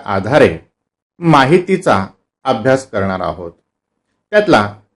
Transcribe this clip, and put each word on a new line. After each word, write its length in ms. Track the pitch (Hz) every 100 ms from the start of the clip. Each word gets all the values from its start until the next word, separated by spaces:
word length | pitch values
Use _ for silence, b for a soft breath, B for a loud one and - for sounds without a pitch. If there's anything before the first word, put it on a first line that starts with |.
आधारे 540 | 104 95 98 151 110 80 _ _ _ _ _ -
माहितीचा 880 | 170 147 131 180 175 190 160 101 98 _ _ _
अभ्यास 420 | 131 123 120 135 -
करणार 300 | 104 98 92
आहोत. 320 | 87 82 85 - _ _ _ _ _ _ -
त्यातला 440 | 208 208 120 104 - _